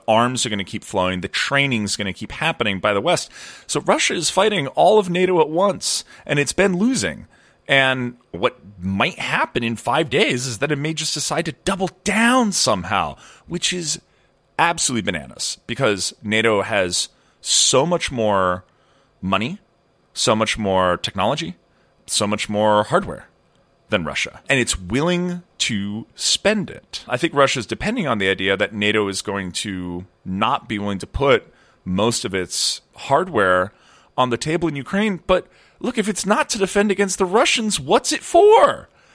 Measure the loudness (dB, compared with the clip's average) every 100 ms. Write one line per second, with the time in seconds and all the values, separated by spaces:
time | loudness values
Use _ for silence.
0 | 2 4 2 0 -4 -4 -6 -10 -4 -2
1 | 0 -2 -4 -4 0 0 2 0 -2 -4
2 | -6 -8 -10 -4 -4 -2 -4 0 0 2
3 | 2 0 -2 -14 -20 -16 -6 -2 0 0
4 | 0 -2 -2 2 2 0 -2 2 6 6
5 | 2 0 2 2 2 2 0 0 -4 -6
6 | -8 -12 -4 0 0 2 2 2 0 0
7 | -4 -6 -16 _ _ _ 0 2 4 0
8 | -4 -8 _ -4 -4 -4 -20 -8 -4 0
9 | -2 -2 -4 -2 -2 -2 -4 -4 -2 0
10 | 0 2 2 0 -4 -4 -4 -2 -4 -4
11 | -6 -4 -4 -4 -6 -6 -4 -2 -4 -6
12 | -2 2 2 4 2 0 0 0 0 0
13 | -2 -6 -20 -20 -10 -6 -4 -4 -6 -8
14 | _ _ _ _ _ 0 0 2 -2 -2
15 | -2 -4 -6 -10 -10 -8 -8 0 2 2
16 | -2 -6 -2 2 4 2 2 2 2 -2
17 | -6 _ _ _ 0 2 4 4 2 0
18 | -2 -2 0 2 2 -2 -8 _ _ _
19 | _ -8 -4 -2 -4 -8 _ _ _ _
20 | _ -2 2 2 2 0 0 2 2 0
21 | -2 -2 -2 -2 -6 -12 _ _ _ _
22 | -6 -2 -2 -2 -2 2 4 4 4 0
23 | -2 -10 -16 _ _ _ _ _ -4 -2
24 | -2 -4 -6 -6 -2 0 0 -4 -4 -2
25 | 0 0 -2 -6 -10 -6 -4 -4 -4 -8
26 | -12 -6 -4 0 0 0 -4 -10 _ -14
27 | -6 -2 0 2 2 2 -4 -4 -4 -2
28 | -2 0 2 2 2 0 0 0 0 2
29 | 0 -2 -6 -6 -6 -8 -6 -6 -6 -8
30 | -10 _ -6 -2 0 -2 -4 -6 -4 -6
31 | -8 -2 2 2 0 _ _ _ -4 0
32 | 0 0 -4 -4 -4 -4 -4 -6 _ -12
33 | 0 0 2 2 4 4 0 _ _ _
34 | _ -2 0 -2 -2 -2 -2 -4 -4 -2
35 | -2 -2 0 0 -2 _ _ -10 -6 -2
36 | -2 -2 0 0 0 -2 0 2 2 0
37 | 0 0 0 2 2 0 -2 -2 2 0
38 | 2 -4 2 6 8 8 6 2 -8 _
39 | _